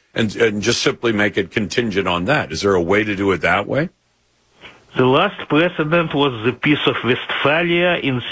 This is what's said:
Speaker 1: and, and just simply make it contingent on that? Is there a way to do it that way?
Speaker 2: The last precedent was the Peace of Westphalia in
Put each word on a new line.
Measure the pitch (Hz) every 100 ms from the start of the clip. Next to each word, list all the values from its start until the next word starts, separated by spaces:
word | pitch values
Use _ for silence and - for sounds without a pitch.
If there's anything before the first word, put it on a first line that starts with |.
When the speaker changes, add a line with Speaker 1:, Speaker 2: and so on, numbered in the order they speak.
| _
Speaker 1:
and, | 123 110 -
and | 113 104
just | 107 117
simply | 147 117 117
make | 104 104 107
it | 90
contingent | 117 95 - 117 95 90
on | 87 95
that? | 147 80
Is | 80
there | 101 92
a |
way | 85 104
to | 107 95
do | 98
it | 87
that | 85 95 101
way? | 127 175 - _ _ _ _ _ _ - - _ -
Speaker 2:
The | 127
last | 143 196 - -
precedent | 151 175 175 156 170 160
was | 143 143 113 117
the |
Peace | 117 147 139 143
of | 123
Westphalia | 113 123 - - 139 160 170 170 175 170
in | 135 123 -